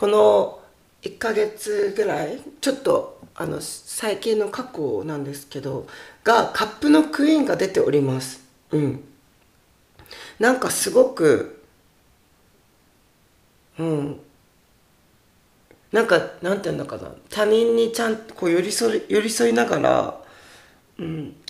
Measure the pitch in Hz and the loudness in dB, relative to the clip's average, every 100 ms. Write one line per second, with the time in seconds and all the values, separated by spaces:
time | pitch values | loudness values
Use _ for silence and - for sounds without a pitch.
0 | 208 208 214 - - - - _ _ _ | 2 6 6 6 2 -6 -20 _ _ _
1 | - - 226 214 214 - 214 208 202 196 | -14 -8 -4 0 -2 -4 -6 -2 -2 0
2 | 208 151 156 254 - - - - - - | -2 -2 -4 -8 -14 -6 -4 -2 0 0
3 | - - - - 165 151 - - - - | -2 -14 -20 -10 -8 -6 -10 -14 -14 -8
4 | 220 196 233 214 202 - 254 - 143 107 | -6 -4 -2 0 -2 -4 -10 -6 -4 -4
5 | 156 151 139 143 - 143 139 127 - - | -6 -8 -8 -12 -14 -12 -8 -8 -10 -18
6 | - - - 226 - - 214 - 294 302 | -20 -6 2 4 2 -2 -6 -2 4 4
7 | 311 - 285 311 269 160 190 - - 143 | 4 2 2 4 2 0 0 0 2 2
8 | 135 131 131 - _ _ _ 156 143 - | 0 -2 -6 -14 _ _ _ -2 -2 -4
9 | - _ _ _ _ _ _ _ _ _ | -12 _ _ _ _ _ _ _ _ _
10 | - - - - 220 254 - - - 233 | -20 -20 -20 0 2 2 -2 -4 0 4
11 | 262 - 160 113 - - _ _ _ _ | 4 4 4 4 0 -12 _ _ _ _
12 | _ _ _ _ _ _ _ _ _ _ | _ _ _ _ _ _ _ _ _ _
13 | _ _ _ _ _ _ _ - 165 151 | _ _ _ _ _ _ _ -8 -4 -2
14 | 143 139 - _ _ _ _ _ _ _ | -4 -10 -16 _ _ _ _ _ _ _
15 | _ _ _ _ _ _ _ _ _ 208 | _ _ _ _ _ _ _ _ _ 0
16 | 220 175 - - 170 196 185 151 139 113 | 4 2 2 -6 -4 -2 -2 -6 -8 -10
17 | - - - - 214 220 233 233 226 226 | -14 -18 -12 -2 2 4 4 2 2 0
18 | 226 220 - - 180 170 185 214 233 214 | -2 -4 -8 -6 0 2 0 0 0 0
19 | - 202 214 220 233 226 247 151 - 127 | 0 0 0 0 2 2 2 2 4 2
20 | - - - - - - - _ _ - | 0 -6 -18 -20 -20 -20 -20 _ _ -12
21 | 165 160 143 - - | -10 -8 -10 -14 -12